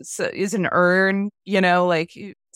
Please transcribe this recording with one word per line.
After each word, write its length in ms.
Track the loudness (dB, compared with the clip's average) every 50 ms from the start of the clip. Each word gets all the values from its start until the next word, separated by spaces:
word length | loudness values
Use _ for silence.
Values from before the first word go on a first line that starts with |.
| -16 -14 -8 -6 -6 -6
is 220 | -4 -4 -4 -4 -2
an 140 | -2 -2 0
urn, 600 | 2 2 2 4 4 4 2 2 0 -2 -4 -6 -8 _ _
you 160 | -2 0 2
know, 260 | 2 4 4 2 2
like, 260 | 2 0 0 -2 -6 -10 -16 -18 -18 -18 -20 _ _ -20